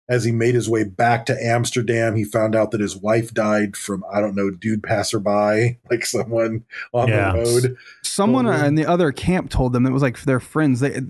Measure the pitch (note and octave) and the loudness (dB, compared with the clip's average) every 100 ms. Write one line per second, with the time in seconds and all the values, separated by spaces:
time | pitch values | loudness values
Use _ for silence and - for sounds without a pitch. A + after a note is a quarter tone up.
0 | - B2 A2+ A#2 A#2+ B2 G#2+ A2+ G#2 F#2+ | -2 0 0 2 2 2 0 0 -2 0
1 | A#2 A#2 B2+ A2 A#2 A#2+ A#2+ B2+ A2 A#2 | 2 2 0 -4 0 0 0 -2 0 0
2 | A2+ G#2+ G#2+ A2+ A2 A2 G#2+ G#2+ G2+ F#2+ | 0 0 -2 0 2 2 0 0 -4 -4
3 | G2+ A2+ A2+ A2+ G#2+ G#2+ G#2 - - F#2+ | 0 0 0 -2 0 0 -2 -6 -8 -8
4 | F2+ G2+ G#2+ G2 G2 F2+ A2 G#2+ - G#2+ | -4 -2 -2 -2 -4 -4 -4 -4 -2 -2
5 | - A2 G2+ G#2 G#2 G#2+ A#2+ A#2+ - A2+ | -2 -2 0 2 2 2 0 -2 -4 -4
6 | - A2 A2 A2+ A2+ A2 - - - A#2+ | -2 -4 -2 -2 -2 -4 -10 -16 -6 -2
7 | A#2+ G#2+ G2 F#2+ A#2 A#2+ B2+ - - - | 2 2 2 0 2 2 0 -4 -18 -12
8 | - - G#3 C4 A#3 D#3+ D3 D#3 E3 F3 | -8 -2 2 2 2 2 2 2 2 2
9 | D#3+ - - F3+ C3 - B2+ B2 C3 C3 | 2 0 0 0 0 0 2 2 2 2
10 | C#3 A#2 C#3 B2+ - D#3 D3+ A#2+ C#3 - | 0 0 0 0 0 0 2 2 0 -2